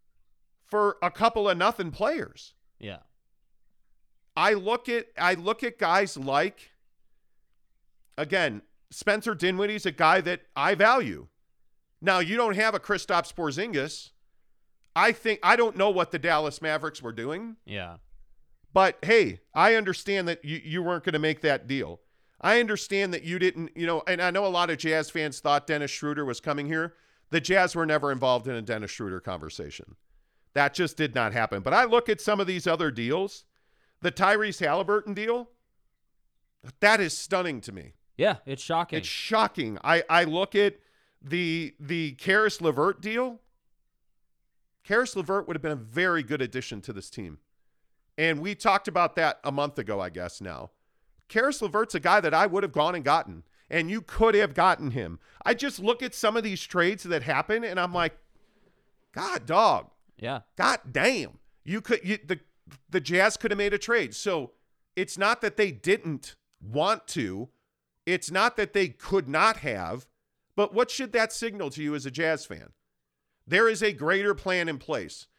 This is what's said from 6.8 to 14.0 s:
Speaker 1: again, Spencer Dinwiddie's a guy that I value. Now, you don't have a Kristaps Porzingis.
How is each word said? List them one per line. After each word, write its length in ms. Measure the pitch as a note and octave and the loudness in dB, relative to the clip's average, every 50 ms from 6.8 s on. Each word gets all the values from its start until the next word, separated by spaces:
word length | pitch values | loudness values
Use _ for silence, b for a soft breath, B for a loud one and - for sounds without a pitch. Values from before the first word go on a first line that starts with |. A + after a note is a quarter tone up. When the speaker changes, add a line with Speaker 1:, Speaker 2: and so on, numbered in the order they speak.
| _ _ _ _ _ _ _ _ _ _ _ _ _ _ _ _ _ _ _ _ _ _ _ _ _ _ _ | _ _ _ _ _ _ _ _ _ _ _ _ _ _ _ _ _ _ _ _ _ _ _ _ _ _ _
Speaker 1:
again, 460 | - D3+ D3 F#3+ F#3+ E3+ C#3+ G#2+ G#2 - _ _ _ _ - | -8 -6 -2 0 0 0 0 -2 -4 -12 _ _ _ _ -20
Spencer 440 | - - - G#3 G#3 G#3+ G3+ A#3 G#3+ | -18 -6 0 0 0 0 0 -2 -4
Dinwiddie's 520 | D3+ F3 F#3 F#3 F#3 G3+ G#3 G#3+ G#3 - | 0 0 0 0 2 0 -2 -2 -2 -4
a 60 | - C#3+ | -4 0
guy 280 | - E3+ D#3 F3 F#3+ D#3+ | 2 4 6 6 6 4
that 200 | E3 F3+ E3+ - _ - | 0 -4 -6 -6 _ -6
I 180 | C3+ C#3 E3+ G3+ | -2 0 2 2
value. 540 | E3+ G3+ A3 B3 C4+ G#3+ A#2+ E2+ C#2+ B1 - _ _ _ _ _ _ _ _ _ _ _ _ _ - - | 4 6 6 6 4 2 -2 -6 -8 -12 -18 _ _ _ _ _ _ _ _ _ _ _ _ _ -4 0
Now, 160 | F#3+ F#3+ F3+ | 2 2 2
you 180 | F3 D#3+ G#3 | 2 0 0
don't 200 | A#3 A#3+ A3+ G3 | 0 0 0 2
have 180 | F#3+ A3 A3 G#3 | 2 0 0 0
a 60 | F#3 | -2
Kristaps 540 | - - G3+ F3+ - - F#3+ F3 E3+ - - | -2 -2 -4 -4 -2 0 0 0 0 -2 -4
Porzingis. 760 | - E3+ D3+ C3+ D3 G3+ A#3 G#3 C#3+ C3+ D#3 - - | -6 -4 -4 -4 -4 -4 -4 -2 -2 -2 -4 -6 -12